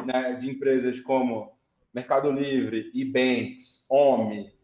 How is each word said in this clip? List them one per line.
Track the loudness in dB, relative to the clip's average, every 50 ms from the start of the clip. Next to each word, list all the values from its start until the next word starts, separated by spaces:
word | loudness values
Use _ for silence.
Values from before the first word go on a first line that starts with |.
| -4
né, | -2 -2 -2 -2 -2 -4
de | -6 -6 -8
empresas | -6 -2 0 2 2 2 2 -2 -4 -4
como | -2 0 0 0 2 0 -2 -4 -8 -12 -16 _ _ _ _ _ _ _ -12
Mercado | -8 -2 0 0 2 2 2
Livre, | 0 0 0 0 0 0 0 -2 -2 -6 -6 -6 -6
Ebanks, | -6 -4 0 2 2 4 4 2 0 -2 -4 -8 -14 -20 -20 -20 -18 _ 2
OMI, | 4 6 6 6 4 4 0 -2 -4 -8 -10 -14 _ _